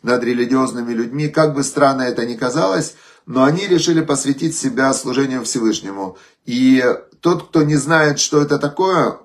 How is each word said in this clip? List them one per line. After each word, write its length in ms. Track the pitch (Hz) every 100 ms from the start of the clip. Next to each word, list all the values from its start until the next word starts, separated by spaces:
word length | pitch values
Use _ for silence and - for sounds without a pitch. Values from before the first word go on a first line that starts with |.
над 220 | 117 123
религиозными 680 | 117 120 120 131 131 117 117
людьми, 340 | 113 117 139 151
как 260 | 160 156
бы 100 | 139
странно 380 | 135 147 139 131
это 240 | 123 117 120
ни 80 |
казалось, 640 | 113 127 135 98 95 139 - - _ -
но 160 | 123
они 240 | 135 165 202
решили 340 | 175 165 160
посвятить 560 | 151 139 139 139 165 -
себя 360 | 139 120 135
служению 500 | 135 127 127 135 127
Всевышнему. 720 | 113 123 110 98 95 98 98 - - _ -
И 380 | 123 131 131 123 - - _
тот, 300 | 175 175 -
кто 120 | 160
не 140 | 151 151
знает, 420 | 135 160 151 143
что 240 | - 151
это 160 | 143 143
такое 640 | 143 143 185 175 117 -